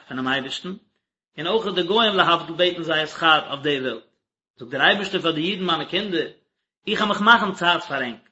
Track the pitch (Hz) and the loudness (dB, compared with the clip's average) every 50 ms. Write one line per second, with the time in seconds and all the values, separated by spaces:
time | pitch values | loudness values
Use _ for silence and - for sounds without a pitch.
0 | - - 131 131 127 131 135 139 127 135 - - - 180 190 - _ _ _ _ | -14 -10 -8 -4 -2 -2 -2 -2 -4 -6 -10 -10 -10 -12 -12 -12 _ _ _ _
1 | _ _ _ _ _ _ _ 160 156 175 208 220 220 208 185 185 170 165 208 226 | _ _ _ _ _ _ _ -8 -4 0 0 0 0 0 -2 -2 0 2 2 2
2 | 226 214 196 185 170 170 170 160 156 160 165 165 180 180 175 175 160 160 160 156 | 2 4 4 4 4 4 4 2 0 -6 -2 0 0 0 0 -2 -4 -2 -2 -2
3 | 156 151 - - 170 160 156 147 - - 139 139 135 147 143 135 131 127 113 - | -2 -4 -4 2 4 6 6 4 4 -2 -8 -4 -2 -2 -2 0 -2 -4 -6 -6
4 | - _ _ _ _ _ _ _ _ _ _ _ 127 117 139 135 147 180 208 196 | -12 _ _ _ _ _ _ _ _ _ _ _ -12 -8 -2 4 4 4 4 2
5 | 196 - 196 175 151 165 156 151 160 185 208 180 185 180 165 156 147 - 170 190 | 0 -4 -4 -2 -2 0 -2 0 -2 -2 -2 -2 -2 -2 -2 -2 -4 -4 -4 -4
6 | 214 202 175 160 131 110 - _ _ _ _ _ _ _ _ _ _ 202 214 220 | -4 -2 -2 -4 -4 -4 -10 _ _ _ _ _ _ _ _ _ _ -4 -2 0
7 | 214 208 190 156 208 220 240 226 220 196 185 - 170 175 175 160 - - 143 135 | 0 0 0 2 4 6 6 6 4 0 -2 0 0 2 2 0 -2 -4 -6 -4
8 | 127 120 113 - _ _ | -4 -6 -8 -12 _ _